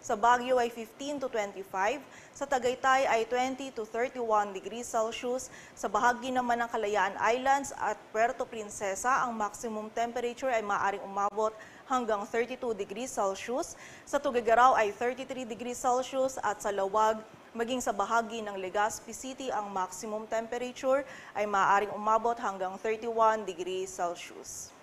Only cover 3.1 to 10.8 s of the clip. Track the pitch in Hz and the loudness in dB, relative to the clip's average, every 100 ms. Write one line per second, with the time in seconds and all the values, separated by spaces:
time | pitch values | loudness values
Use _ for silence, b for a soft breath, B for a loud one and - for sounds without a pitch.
3.1 | 226 226 247 254 262 269 254 214 226 247 | 2 2 0 0 -4 -8 -8 -6 -2 -4
4.1 | 254 233 214 202 190 190 226 240 233 220 | -2 2 2 2 -4 -8 -8 -4 -2 -2
5.1 | 226 247 254 - B B - - 196 247 | -2 -4 -4 -6 B B -8 -2 4 4
6.1 | 233 254 254 240 240 233 240 208 208 190 | 2 0 -2 0 0 0 -2 0 2 2
7.1 | 190 208 247 262 277 277 - 180 214 - | 2 2 4 4 2 2 -4 -4 -4 -6
8.1 | 220 233 254 247 226 208 - 202 190 247 | 2 2 2 -6 -6 -10 -4 -4 0 2
9.1 | 262 254 226 208 - 233 214 214 220 233 | 2 2 -2 -4 -4 -6 -6 -6 -4 -2
10.1 | 240 240 233 269 226 208 196 | -2 -4 -2 0 0 0 0